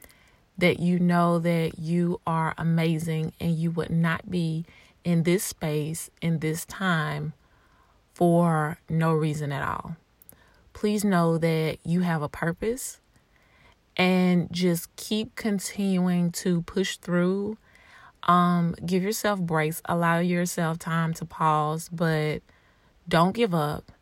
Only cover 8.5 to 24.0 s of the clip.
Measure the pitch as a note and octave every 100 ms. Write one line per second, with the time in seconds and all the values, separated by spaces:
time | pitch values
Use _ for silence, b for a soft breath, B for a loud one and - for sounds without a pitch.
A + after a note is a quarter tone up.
8.5 | D#3+ D3+ E3 - D#3+ D#3+ D#3 D#3 D3+ D3
9.5 | C#3 C#3 - - E3 _ _ - B B
10.5 | B B - G#3+ G#3 G3+ F3+ E3+ E3 E3
11.5 | D#3+ D#3 - E3 F3 F3+ D#3+ D3 - E3
12.5 | E3+ G#3+ B3+ - - _ b b b b
13.5 | b b b _ - F#3 F#3 F3+ F3 -
14.5 | F3 F3+ E3+ - - - G#3+ A3 - A3+
15.5 | G3+ - - G3 F#3 F3+ F3 F3 - F#3+
16.5 | E3+ E3 F#3+ F#3+ - - F3 F3+ G3 G3+
17.5 | A3 B B B B B _ - F3+ F3
18.5 | F3 E3+ E3 F3 F#3+ F#3+ A3 G#3 G3+ E3+
19.5 | D#3+ D#3 E3 - F3 E3+ E3+ F3 F3 F3+
20.5 | - D#3+ E3 - E3 E3 E3 E3 - D#3+
21.5 | D3+ D3+ D#3+ - E3+ E3+ D#3 D3+ D3 b
22.5 | b b b b b - E3 F3+ F#3+ A#3
23.5 | E3+ D3 - - -